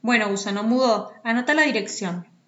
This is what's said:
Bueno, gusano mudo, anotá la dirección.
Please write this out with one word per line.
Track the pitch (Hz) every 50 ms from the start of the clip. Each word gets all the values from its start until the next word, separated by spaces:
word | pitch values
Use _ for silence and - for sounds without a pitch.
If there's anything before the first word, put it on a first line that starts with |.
Bueno, | - 226 247 226 214 202
gusano | 202 196 - 208 196 202 214
mudo, | 226 240 254 262 247 220 202 - - - - -
anotá | 233 226 240 247 254 294
la | 311 311
dirección. | 294 233 220 196 - - - 202 180 180 175 170 - _ _ _